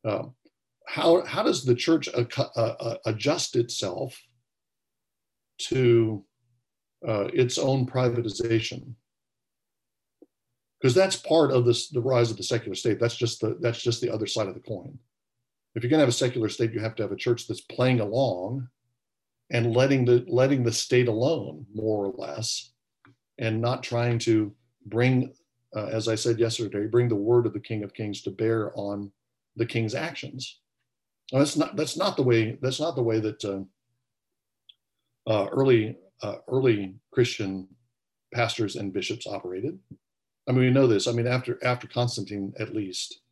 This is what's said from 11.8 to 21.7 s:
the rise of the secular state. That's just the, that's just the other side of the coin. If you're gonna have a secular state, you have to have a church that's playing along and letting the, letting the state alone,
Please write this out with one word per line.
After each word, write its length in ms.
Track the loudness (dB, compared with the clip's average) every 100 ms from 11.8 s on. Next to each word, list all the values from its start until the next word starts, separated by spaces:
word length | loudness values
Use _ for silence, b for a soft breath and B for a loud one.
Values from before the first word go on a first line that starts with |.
| -2
the 120 | -4
rise 300 | 0 2 2
of 60 | -2
the 60 |
secular 320 | -4 -4 -4 -2
state. 240 | -2 0
That's 160 | 0 0
just 260 | -4 -2
the, 160 | -4 -2
that's 220 | -4 -2
just 200 | -2 -2
the 120 | -4
other 140 | -4 -4
side 200 | -4 -4
of 60 |
the 60 | -8
coin. 400 | -12 -12 -12 -20 _ _ _ _ _ _ _
If 100 | -6
you're 60 | 2
gonna 120 | 4
have 80 | 4
a 20 |
secular 380 | 4 0 0 -4
state, 240 | 0 -2
you 60 | -2
have 160 | -6 -4
to 80 |
have 80 | -6
a 60 | -4
church 300 | -2 -2 -2
that's 140 | -10
playing 400 | -8 -2 2 2
along 680 | 0 0 0 -2 -6 -6 -10 _ _ _ _ _ _ _ _
and 240 | 0 2 4
letting 300 | 4 4 6
the, 200 | 4 4
letting 360 | 2 4 4
the 80 | 2
state 360 | 0 2 2 4
alone, 580 | 2 0 0 -4 -14 -12